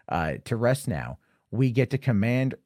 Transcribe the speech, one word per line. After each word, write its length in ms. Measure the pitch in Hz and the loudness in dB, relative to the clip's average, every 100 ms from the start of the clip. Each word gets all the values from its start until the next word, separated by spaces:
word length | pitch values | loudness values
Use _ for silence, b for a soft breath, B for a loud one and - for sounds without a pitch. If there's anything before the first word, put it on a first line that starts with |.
| - | -4
uh, 300 | 85 78 67 | -2 -2 -4
"to 120 | - 117 | -4 0
rest 320 | 117 139 - | 2 0 -2
now. 320 | 78 60 - _ _ _ | -4 -6 -12 _ _ _
We 180 | 110 131 | 0 2
get 180 | 120 123 | 2 0
to 80 | 139 | 0
command, 580 | - 104 113 127 131 - | 0 2 2 2 0 -4